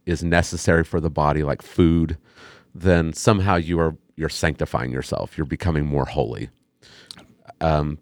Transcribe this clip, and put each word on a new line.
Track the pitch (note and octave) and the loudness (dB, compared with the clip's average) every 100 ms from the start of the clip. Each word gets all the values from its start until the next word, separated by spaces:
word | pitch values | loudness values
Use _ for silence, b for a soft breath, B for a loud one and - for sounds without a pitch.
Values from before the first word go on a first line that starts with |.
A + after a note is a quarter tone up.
| - | -6
is | E2+ | -4
necessary | E2+ E2+ E2+ F2 - E2 | 2 2 2 -2 2 2
for | D#2+ F2 | 2 -2
the | D#2 | -2
body, | D2 D2 D2 | 0 0 2
like | D2 C#2 | 0 -4
food, | - - E2 E2 D#2 D#2+ B B B B B | -4 4 4 4 0 -4 B B B B B
then | F#2 F#2 E2+ D#2+ | -4 2 2 2
somehow | D2+ - G#2 F#2+ F2 | 0 2 2 2 0
you | D#2 E2 | 0 0
are, | D#2+ D#2 _ | 0 -2 _
you're | - D#2 | -8 -8
sanctifying | - E2 C#2+ D2+ - B1+ | -2 -2 -2 -4 -4 -4
yourself. | B1+ - - - - | -6 -6 -6 -6 -6
You're | |
becoming | C#2 D#2 F2 D2+ | -6 -4 -2 0
more | D2 C#2+ | 0 0
holy. | B1+ D2 A1+ G#1+ - _ _ _ B B B B B _ - - | -2 -2 -4 -4 -12 _ _ _ B B B B B _ -20 -4
Um, | D#2+ D2+ D2 D2 | 0 2 0 -6